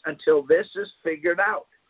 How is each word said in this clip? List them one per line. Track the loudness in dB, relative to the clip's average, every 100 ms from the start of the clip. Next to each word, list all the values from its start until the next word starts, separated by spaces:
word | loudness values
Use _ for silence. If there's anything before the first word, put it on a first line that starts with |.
| -12
until | -6 2 2
this | 4 2 0 -8
is | -12 -10
figured | -8 -4 -4 -2
out." | -2 -4 -10 _ _